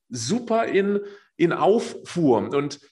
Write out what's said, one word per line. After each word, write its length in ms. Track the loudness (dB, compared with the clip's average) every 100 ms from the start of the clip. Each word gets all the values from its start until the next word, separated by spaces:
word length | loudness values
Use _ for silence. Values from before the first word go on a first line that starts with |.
| _
super 580 | -10 -4 -2 0 -2 0
in, 360 | 0 0 -2 -6 -14 _ 0
in 160 | 0
Auffuhr. 840 | 2 2 2 0 -10 -8 0 4 4 2
Und 260 | -2 -4 -8 _